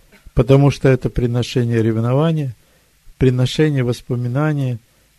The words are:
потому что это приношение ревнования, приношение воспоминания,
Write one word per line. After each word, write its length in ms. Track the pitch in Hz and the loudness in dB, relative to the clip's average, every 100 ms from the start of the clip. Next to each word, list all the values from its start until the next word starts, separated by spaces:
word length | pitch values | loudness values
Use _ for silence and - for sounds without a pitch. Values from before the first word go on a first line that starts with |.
| _ _ - | _ _ -6
потому 360 | - 120 139 143 | -2 4 6 4
что 180 | - 135 | 2 0
это 200 | 131 123 | 2 -2
приношение 760 | - 120 120 113 131 117 117 | -4 -2 -2 -2 -2 0 0
ревнования, 720 | 110 110 113 135 160 160 139 - _ _ _ _ - - | 0 0 -2 0 0 -2 -4 -10 _ _ _ _ -20 0
приношение 680 | 131 127 123 - 156 139 | 0 2 -2 0 0 0
воспоминания, 920 | 123 120 - 123 123 131 156 147 131 120 _ _ _ | -2 -4 -6 -6 -4 -2 -2 -2 -4 -6 _ _ _